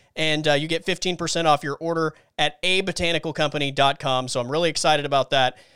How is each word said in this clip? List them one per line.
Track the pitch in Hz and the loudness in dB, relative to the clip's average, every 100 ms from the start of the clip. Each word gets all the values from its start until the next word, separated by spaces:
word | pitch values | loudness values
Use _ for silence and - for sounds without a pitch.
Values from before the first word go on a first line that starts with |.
| _ - | _ -4
and, | 156 151 156 | 0 0 2
uh, | |
you | 143 151 | 2 0
get | 165 190 | -4 -2
fifteen | 175 185 170 | -2 -4 -4
percent | 165 170 160 | -4 0 2
off | 147 147 | 2 0
your | 139 | -6
order | 165 165 160 - _ - | -4 -2 -2 -4 _ -2
at | 151 - | -2 -2
a | 180 185 | -2 0
botanicalcompany | 190 170 170 160 165 151 147 147 139 139 | -2 -2 -2 -2 -2 -2 -2 -2 -2 2
dot | 139 139 | 2 2
com. | 139 127 127 | -2 -2 -2
So | 131 | -4
I'm | 120 | -2
really | 156 170 | 0 0
excited | 151 165 151 143 | 2 2 2 2
about | 139 127 | 0 2
that. | 139 131 - - | 2 2 -2 -14